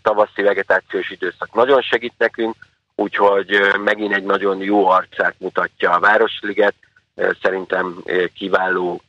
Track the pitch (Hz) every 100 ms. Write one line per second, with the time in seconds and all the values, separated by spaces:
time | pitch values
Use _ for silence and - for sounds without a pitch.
0 | 110 104 104 - 101 98 - 95 - 98
1 | - 95 90 - - 113 127 135 - 120
2 | 117 - 113 - 113 113 - _ _ -
3 | 101 - 101 98 92 101 98 98 104 107
4 | 104 101 95 98 98 95 95 104 92 92
5 | 92 - 90 - 92 - 87 - 92 87
6 | 101 107 110 - 104 101 101 - _ _
7 | _ - 95 90 98 95 90 92 92 87
8 | - 92 87 - 98 95 92 92 90 87